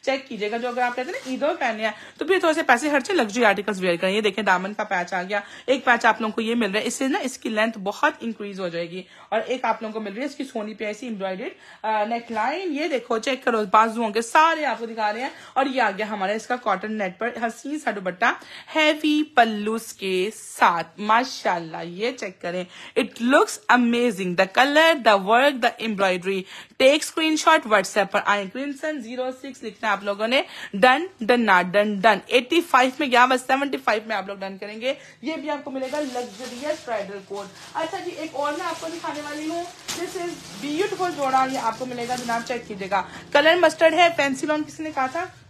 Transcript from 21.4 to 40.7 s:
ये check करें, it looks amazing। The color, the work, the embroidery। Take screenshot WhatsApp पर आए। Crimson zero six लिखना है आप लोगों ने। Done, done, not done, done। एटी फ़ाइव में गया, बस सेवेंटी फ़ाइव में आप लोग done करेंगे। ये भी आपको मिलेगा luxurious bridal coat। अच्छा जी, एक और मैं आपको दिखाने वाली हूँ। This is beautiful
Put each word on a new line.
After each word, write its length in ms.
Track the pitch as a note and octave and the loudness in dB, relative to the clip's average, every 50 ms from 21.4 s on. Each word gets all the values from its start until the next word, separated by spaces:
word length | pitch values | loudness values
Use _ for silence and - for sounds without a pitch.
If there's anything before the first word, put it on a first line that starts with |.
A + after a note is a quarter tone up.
| - A3 F3+ F3 E3+ E3 E3 E3+ | -2 -2 -2 -2 -4 -8 -10 -10
ये 280 | E3+ E3+ F3 F3+ G#3+ B3 | -10 -10 -8 -6 -6 -6
check 260 | C4+ C4 A#3 G3 F#3 _ | -6 -6 -10 -12 -12 _
करें, 240 | - F3 E3+ F3+ F3+ F3+ - - - - - | -8 -6 -6 -6 -8 -8 -12 -18 -18 -4 -2
it 240 | - C4 - - - A3+ | -2 -2 -2 -4 -4 0
looks 340 | A#3+ C4+ D#4 G#4+ - - - _ - | 4 6 6 4 4 -2 -12 _ 4
amazing। 640 | A3+ B3 B3 A#3 A#3 A#3+ A#3+ B3 G3+ F3 G3 F3+ F3 | 4 4 6 4 2 2 2 0 0 0 -4 -2 2
The 100 | E3 F#3+ F#3+ | 2 2 2
color, 360 | - - B3+ C#4+ C#4+ D4+ D#4+ E4 E4 D4+ | 4 4 4 6 6 6 6 6 4 4
the 140 | A3 A3+ G#3 G3 | 4 4 4 4
work, 380 | F#3+ F#3+ A3 A#3+ C4+ C#4+ D4 A#3+ | 4 4 4 6 6 4 2 2
the 120 | A3+ A#3 - - | 0 0 0 0
embroidery। 580 | - A3+ G#3+ F#3 G3 F#3+ F#3 F3+ E3+ F#3+ G3 F#3+ F#3 - - - - _ _ _ | -6 -6 -2 0 0 0 0 0 -2 -4 -4 -4 -6 -8 -14 -18 -18 _ _ _
Take 240 | B3+ C4 C#4+ D#4 - | 6 6 6 6 2
screenshot 640 | - - E4+ D#4+ D#4+ D#4 D4+ - E4+ D#4+ D#4+ - A3+ | -2 -2 0 0 2 2 2 4 6 4 4 4 4
WhatsApp 420 | G#3+ G3+ F#3+ - - G#3+ G3 F#3+ | 2 2 2 2 0 0 0 2
पर 100 | - G3+ - | 0 -2 2
आए। 200 | - G3+ G#3 G3+ F#3+ | 2 0 0 -2 -6
Crimson 520 | - B3 C#4 C#4+ C#4 C#4 - D#4 D#4 D4 | -8 -8 -8 -8 -8 -6 -6 -6 -6 -6
zero 300 | A3 A3 B3 B3 B3+ B3+ | -8 -10 -8 -6 -6 -6
six 300 | B3+ B3+ - C#4 B3 - | -6 -8 -14 -16 -14 -12
लिखना 260 | - A3 - _ - A3 | -12 -12 -12 _ -2 -2
है 40 | |
आप 120 | G3+ G3 G3+ | -2 -2 -2
लोगों 240 | G3+ G3+ G3+ G#3+ A#3 | -4 -2 -2 0 2
ने। 160 | B3 C#4 F4+ - - - - - - | 2 0 0 -2 -8 -14 -14 -8 2
Done, 300 | G3+ F#3+ B3+ B3+ D4 E4+ F#4+ - _ | 6 8 8 8 6 2 -4 -8 _
done, 240 | A#3 G3+ B3 A#3+ A#3 G#3+ | 2 4 4 4 6 6
not 240 | F#3+ F3+ F3+ F#3 F3 | 6 6 6 4 2
done, 180 | G#3 G#3 G#3+ G#3 G3 | 2 2 2 0 4
done। 180 | F3+ A3+ G#3 F#3+ - - | 6 4 4 4 0 2
एटी 300 | - B3+ B3 - E4 E4+ | 2 2 2 4 0 0
फ़ाइव 300 | E4+ - - B3+ B3+ C4 B3+ - | 2 4 4 4 4 4 2 -2
में 80 | D4 C4+ | -2 2
गया, 160 | A#3+ A#3+ B3 | 6 6 6
बस 200 | B3+ C4 B3 B3+ | 6 4 0 2
सेवेंटी 320 | - C4 C4+ C#4+ C#4+ C4+ C#4 | 0 0 0 0 -2 -4 -2
फ़ाइव 300 | - - A3 A3 A3 A3 | 0 0 0 0 -2 -4
में 80 | A3 | -6
आप 120 | G3+ F#3+ G3 | -4 -4 -6
लोग 120 | G3+ F#3+ | -10 -10
done 160 | F#3+ G3 G3 | -10 -10 -10
करेंगे। 400 | F#3+ G3+ G3+ G#3+ A3 A3+ B3+ C#4 C#4 - - - _ - | -12 -12 -14 -12 -6 -6 -6 -6 -6 -10 -20 -20 _ -8
ये 120 | C#4 D#4+ | -8 -8
भी 120 | D#4 C4+ D4+ | -6 -6 -6
आपको 220 | D4 C#4+ C#4 C#4+ | -6 -6 -6 -8
मिलेगा 300 | C4 C4+ C4 B3+ C4 D4+ | -8 -8 -6 -6 -4 -4
luxurious 840 | D4+ C4 A#3+ B3 A#3+ G#3+ G3 - B3+ A#3 A#3+ A#3+ C#4 D4+ D#4 D#4 - | -4 -4 -4 -6 -8 -8 -10 -14 -14 -12 -12 -10 -8 -8 -8 -10 -8
bridal 340 | B3+ A#3 G#3 G3+ G3 G3+ G3 G3 - | -6 -6 -6 -6 -8 -12 -14 -14 -12
coat। 180 | G3 G3+ G3 F#3 - - - - - | -12 -12 -12 -14 -16 -20 -20 -10 -8
अच्छा 220 | - E4 D#4+ F#4+ F#4+ | -6 -6 -6 -6 -8
जी, 120 | E4+ F4+ | -10 -10
एक 240 | E4+ - D#4 - - | -10 -10 -12 -10 -6
और 160 | C4+ C#4+ D4 | -4 -4 -4
मैं 140 | D4+ E4 F#4 | -4 -4 -6
आपको 220 | E4+ D#4+ - E4 E4 | -6 -6 -6 -8 -10
दिखाने 340 | E4+ E4+ - E4 C#4+ D4 | -10 -8 -8 -8 -8 -8
वाली 240 | D4 D4 D4 D4+ D#4 D#4 | -10 -10 -10 -8 -8 -6
हूँ। 160 | E4+ E4+ F4 F4 - - - - | -6 -6 -8 -10 -14 -18 -14 -12
This 260 | - - F4 - - F#4+ | -8 -8 -8 -8 -8 -8
is 220 | F4 F4 D#4+ - - - - G3+ | -8 -8 -8 -10 -16 -16 -14 -10
beautiful 480 | G#3+ C#4+ | -8 -6